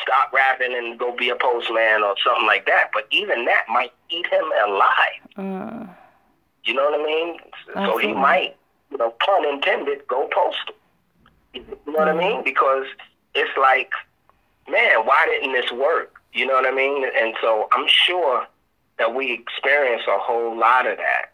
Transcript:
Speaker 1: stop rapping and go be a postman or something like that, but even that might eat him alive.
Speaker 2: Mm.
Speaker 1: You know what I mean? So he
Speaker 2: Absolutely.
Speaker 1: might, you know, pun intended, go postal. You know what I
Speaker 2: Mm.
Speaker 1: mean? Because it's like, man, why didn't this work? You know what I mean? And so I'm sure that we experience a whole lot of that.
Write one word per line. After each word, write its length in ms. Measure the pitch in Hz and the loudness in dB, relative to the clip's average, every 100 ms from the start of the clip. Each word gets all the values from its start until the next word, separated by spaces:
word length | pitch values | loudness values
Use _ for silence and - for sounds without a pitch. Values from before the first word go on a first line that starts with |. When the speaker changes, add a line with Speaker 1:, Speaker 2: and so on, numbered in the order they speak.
Speaker 1:
stop 320 | - 135 139 | 0 2 2
rapping 420 | 135 131 127 123 123 | 2 2 2 -2 -4
and 240 | 117 117 | -6 -6
go 160 | 123 120 | -6 -2
be 140 | 123 | -2
a 60 | 123 | 0
postman 680 | 135 120 117 113 113 107 | 0 0 0 2 2 4
or 120 | 104 98 127 | 2 2 0
something 200 | 117 110 | 2 2
like 200 | 101 143 | 2 2
that, 240 | 175 - | 2 2
but 140 | - - | -2 -2
even 360 | - 202 127 123 | -2 0 -2 0
that 200 | - - | 0 0
might 240 | 120 123 _ - | -2 -2 _ -12
eat 180 | 165 175 | -10 -2
him 160 | 190 156 147 104 | -2 0 0 0
alive. 540 | 98 139 - - - - - | 2 2 2 -2 -4 -16 -12
Speaker 2:
Mm. 520 | 196 190 - - 185 180 - _ _ _ _ _ - | -8 -8 -10 -12 -16 -20 -20 _ _ _ _ _ -4
Speaker 1:
You 80 | |
know 100 | 127 143 | 0 0
what 100 | 151 | 0
I 40 | 151 | 0
mean? 320 | 156 170 165 - - - | -2 -4 -8 -16 -20 -12
So 60 | |
he 60 | 190 | -4
Speaker 2:
Absolutely. 340 | 196 - 208 | -2 0 0
Speaker 1:
might, 440 | - 143 180 - - _ _ - | 2 4 2 0 -8 _ _ -10
you 60 | - | -4
know, 120 | 117 - - | -4 -2 2
pun 200 | 185 147 | 2 2
intended, 640 | 143 185 226 139 - - | -2 0 0 -2 -6 -4
go 220 | 131 156 | -4 0
postal. 420 | 196 - - - - _ _ _ _ _ _ _ | 0 0 -2 -10 -16 _ _ _ _ _ _ _
You 80 | - - - 147 | -18 -16 -14 -4
know 120 | 156 | 0
what 80 | 156 | 0
I 40 | |
Speaker 2:
Mm. 60 | 160 | 0
Speaker 1:
mean? 240 | 185 247 | 0 -2
Because 420 | - 131 139 135 135 - - _ _ | -2 0 2 2 -2 -12 -20 _ _
it's 220 | 139 151 139 | -4 -2 2
like, 340 | 135 - - - - _ _ _ _ _ - | 4 4 0 -8 -12 _ _ _ _ _ -4
man, 380 | 190 226 120 117 | 0 2 2 4
why 200 | 143 160 | 2 2
didn't 260 | 151 139 | 0 -2
this 180 | 127 - | -2 -4
work? 500 | 123 143 143 - - _ | -2 0 0 -4 -16 _
You 120 | 120 123 | -4 0
know 80 | 131 | 2
what 100 | 131 | 2
I 60 | |
mean? 340 | 135 135 143 131 | 0 0 -2 -2
And 280 | 131 113 110 | 0 -2 0
so 300 | 120 110 - | 0 0 0
I'm 160 | 123 147 | 0 4
sure 580 | - - 180 147 117 - _ _ _ _ - | 4 4 2 2 0 -2 _ _ _ _ -2
that 160 | 117 | -2
we 180 | 127 135 | -2 -4
experience 720 | 117 - - 135 147 131 113 - | -6 -8 -4 0 2 2 0 0
a 100 | 98 | -2
whole 360 | - 117 117 113 | 0 -2 -2 2
lot 300 | 117 127 117 | 4 4 2
of 120 | 95 | -2
that. 340 | 85 - - | -2 -2 -4